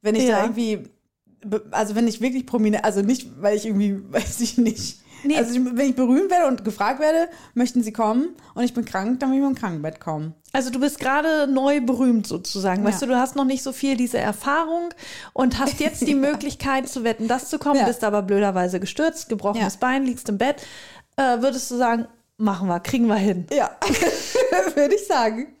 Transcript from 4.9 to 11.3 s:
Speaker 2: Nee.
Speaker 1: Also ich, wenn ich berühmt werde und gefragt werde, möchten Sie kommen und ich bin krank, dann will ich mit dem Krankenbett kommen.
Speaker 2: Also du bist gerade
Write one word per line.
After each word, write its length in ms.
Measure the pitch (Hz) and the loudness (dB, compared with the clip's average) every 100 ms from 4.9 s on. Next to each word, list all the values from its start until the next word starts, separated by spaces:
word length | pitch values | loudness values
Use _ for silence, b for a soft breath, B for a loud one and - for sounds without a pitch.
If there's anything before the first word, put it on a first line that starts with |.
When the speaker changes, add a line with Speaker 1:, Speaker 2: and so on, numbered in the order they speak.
| - B B | -12 B B
Speaker 2:
Nee. 120 | 285 302 | -2 0
Speaker 1:
Also 180 | 233 247 | 2 0
ich, 40 | 254 240 | 0 0
wenn 140 | 277 | 0
ich 60 | 247 | 2
berühmt 340 | 254 262 381 | 4 4 4
werde 160 | 359 311 | 4 2
und 160 | 254 | 0
gefragt 360 | 208 208 208 262 | -4 -2 -2 2
werde, 280 | 302 320 339 B B - | 2 2 0 B B -2
möchten 260 | 247 247 | 0 2
Sie 100 | 220 | -2
kommen 440 | 220 220 233 330 - B | 0 2 2 0 -6 B
und 100 | - | -2
ich 120 | 247 240 | -2 -2
bin 100 | 233 | -4
krank, 340 | 190 196 254 | -4 -2 -2
dann 120 | 277 | 0
will 60 | 269 | 2
ich 40 | |
mit 140 | 277 254 | 2 0
dem 20 | |
Krankenbett 400 | 220 165 151 160 | -4 -4 -6 -8
kommen. 360 | - 156 156 160 _ | -8 -6 -6 -10 _
Speaker 2:
Also 160 | 262 254 | -4 -2
du 100 | 247 | 0
bist 200 | 285 285 | -2 0
gerade 480 | 262 277 311 | -2 0 2